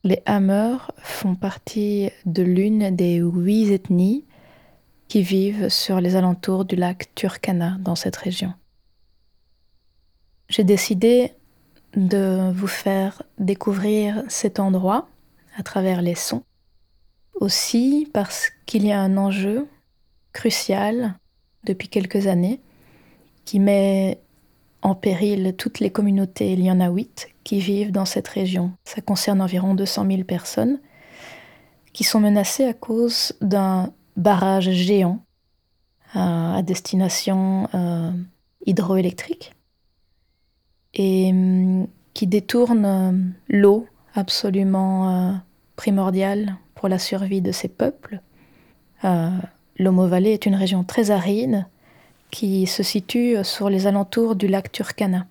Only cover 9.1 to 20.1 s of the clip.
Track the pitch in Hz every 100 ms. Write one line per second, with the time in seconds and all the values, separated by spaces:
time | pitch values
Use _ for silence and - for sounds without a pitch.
9.1 | _ _ _ _ _ _ _ _ _ _
10.1 | _ _ _ _ - 196 196 - 190 226
11.1 | 247 247 _ _ _ _ _ _ 202 185
12.1 | 202 190 185 185 180 190 - 196 196 190
13.1 | - - - 190 196 - 196 208 214 208
14.1 | 214 269 - 208 196 196 185 185 226 -
15.1 | _ _ _ _ 214 190 196 185 180 175
16.1 | 170 - 233 - _ _ _ _ _ _
17.1 | _ _ 381 202 - - 233 262 294 294
18.1 | 208 196 - - - - 220 208 202 190
19.1 | 196 196 196 196 226 294 _ _ _ _